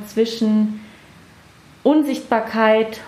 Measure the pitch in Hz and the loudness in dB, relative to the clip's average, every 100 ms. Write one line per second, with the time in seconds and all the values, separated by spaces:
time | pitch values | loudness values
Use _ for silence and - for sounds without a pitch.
0 | 208 220 226 - 220 214 214 214 - - | -6 -2 -2 0 0 2 0 -4 -14 -20
1 | - - - - - - - - 262 311 | -20 -20 -20 -20 -20 -20 -20 -2 2 2
2 | 285 254 - 226 220 220 220 220 220 - | 0 -4 -4 -4 -2 0 2 2 0 -6